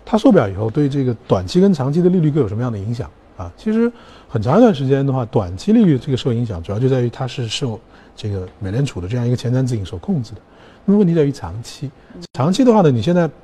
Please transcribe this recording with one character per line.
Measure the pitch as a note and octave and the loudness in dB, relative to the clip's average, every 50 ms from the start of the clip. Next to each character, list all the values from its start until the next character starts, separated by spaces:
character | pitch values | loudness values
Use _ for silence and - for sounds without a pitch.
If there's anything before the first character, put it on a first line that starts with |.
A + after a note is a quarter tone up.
| - | -6
它 | - - | -4 0
缩 | G#3+ - C4+ | 2 4 6
表 | G3+ D#3+ A#2 G2 | 6 6 4 2
以 | F#2 | -2
后 | G2 A2 A2+ | -4 -4 -2
对 | - D3+ D3 C3+ | 0 0 0 0
这 | C#3 C#3 | 0 -2
个 | C3 B2 A2+ - - | -2 -2 -4 -4 -2
短 | - - F#2+ F#2 | -2 0 0 0
期 | - - F3+ | 0 2 4
跟 | F#3+ G3+ F3+ | 4 4 2
长 | - F3 D3 | 2 0 -2
期 | D3 F3+ | 0 2
的 | F3 F3+ | 2 2
利 | F#3 F#3 | 2 2
率 | D#3 D3+ | 2 2
各 | C#3 D#3 | 2 0
有 | B2 | 0
什 | F#2 G#2 | -2 -2
么 | A2+ | -4
样 | B2+ B2 | -4 -4
的 | A2 G2+ | -4 -6
影 | G2 A2+ A#2+ | -6 -6 -6
响 | A#2+ B2 - - _ - - - | -6 -8 -10 -14 _ -20 -20 -16
啊？ | - F2 E2+ - - | -16 -16 -16 -14 -8
其 | - A3 | -6 -2
实 | G#3+ A3+ A#3 A#3+ A#3+ - - - - - - | 0 0 0 -2 -4 -8 -18 -20 -20 -20 -10
很 | - - A2+ | -6 -6 -2
长 | G2+ A#2+ D3+ | 0 2 4
一 | A3 | 6
段 | B3+ A3+ E3 | 6 6 4
时 | C3 C#3 | 2 0
间 | C3 C#3 C3+ C#3 | 0 0 0 0
的 | C#3 | 0
话， | B2+ C3 A#2 | -2 -2 -2
短 | - - A#2+ F#2+ F2+ F#2+ | -2 -2 -2 -2 -4 -6
期 | F#2 - G3+ A3 | -6 0 2 4
利 | A#3+ G#3+ | 4 4
率 | E3+ C#3 A#2+ | 4 2 2
这 | - C#3+ | 0 -2
个 | C3 | -4
受 | A2+ - C#3 | -2 -2 -2
影 | A2+ A#2 B2 | -2 -2 -4
响， | A2 F#2 E2+ | -4 -6 -8
主 | E2+ - | -8 -6
要 | G2 A2 | -4 0
就 | C3 C3 | 0 0
在 | C3+ B2+ | 2 0
于 | A#2+ A#2 | 0 -2
它 | - - C3+ | -4 -6 -8
是 | B2 - C3+ A#2+ | -8 -6 -6 -6
受 | G#2+ - - C#3 A#2+ G#2+ - - - - - - - - | -6 -6 -6 -6 -6 -6 -8 -12 -20 -20 -20 -20 -20 -16
这 | - - G#2 | -10 -8 -6
个 | G2 F#2+ F2+ F2+ - - | -6 -6 -8 -10 -12 -10
美 | G2+ F#2 | -8 -6
联 | G2+ B2+ C#3+ | -4 -2 -4
储 | B2 - F#2+ | -4 -4 -8
的 | F2 | -8
这 | F#2+ A#2+ B2 | -6 -4 -2
样 | A#2+ | -2
一 | A#2+ | -2
个 | B2 | -2
前 | - - A#2 B2+ | -2 -2 -2 0
瞻 | C3 C3 | 0 0
指 | B2 B2 | -2 -2
引 | G#2+ F#2 | -4 -6
所 | - - F2 | -8 -10 -8
控 | - G3+ F#3+ C#3 | -4 -4 -4 -4
制 | A2 - | -4 -8
的。 | - - - _ - - - - - - - | -12 -18 -20 _ -20 -20 -20 -20 -20 -4 0
那 | G3 | 2
么 | G3+ G#3 | 4 4
问 | G3 | 4
题 | E3 E3 | 4 4
在 | E3 | 2
于 | C#3+ C#3+ | 2 0
长 | C3+ - - E2 F#2+ A2+ | -2 -6 -10 -12 -12 -12
期， | A#2+ - - - C#3 C3 - - - - - F3+ F3 - | -12 -14 -14 -12 -12 -12 -12 -14 -20 -20 -20 -18 -18 -8
长 | - - B2+ F3 | -4 -2 0 0
期 | F#3+ - B3+ | 2 4 4
的 | B3+ | 6
话 | G#3+ G#3+ | 6 6
呢， | F3 D3 | 6 4
你 | B2+ A2+ | 2 2
现 | G#2 E3+ F3 | 0 0 0
在 | F3 E3+ D3 - - | 0 0 -2 -4 -4